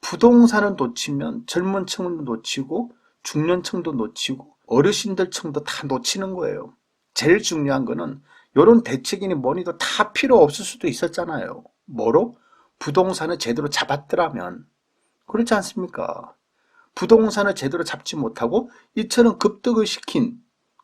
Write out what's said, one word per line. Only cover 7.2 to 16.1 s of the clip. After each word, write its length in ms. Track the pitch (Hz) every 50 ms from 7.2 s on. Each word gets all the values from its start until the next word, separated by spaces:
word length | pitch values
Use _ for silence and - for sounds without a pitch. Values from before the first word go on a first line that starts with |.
| 123 147 180 214
중요한 460 | 202 - 175 156 147 139 135 135 131
거는 360 | 110 - - 117 123 139 - _ _ _ - _ _ _ 139
요런 260 | 160 208 233 233 233
대책이니 520 | 233 220 135 - - - 185 196 190 180
뭐니도 420 | 143 123 127 151 185 180 175 170 -
다 340 | - - - - 208 208
필요 280 | - - - 277 254 214
없을 260 | 160 147 147 - 202
수도 220 | - - - - 165
있었잖아요. 760 | 113 - - 165 - - 175 170 160 131 92 - - 80 - _ _ _ _
뭐로? 500 | - 143 117 - 113 117 - 247 - - _ _ _ _ _ _ _ _ _
부동산을 580 | - 147 147 185 185 190 180 - 156 160 175 170
제대로 320 | - 117 120 120 143 147
잡았더라면. 960 | - - - - 139 143 - _ - - 170 156 143 104 90 90 87 - - _ _ _ _ _ _ _ _ _ _ _ _ _
그렇지 260 | - 214 233 233 233
않습니까? 840 | 208 190 - - 196 185 - - - 95 -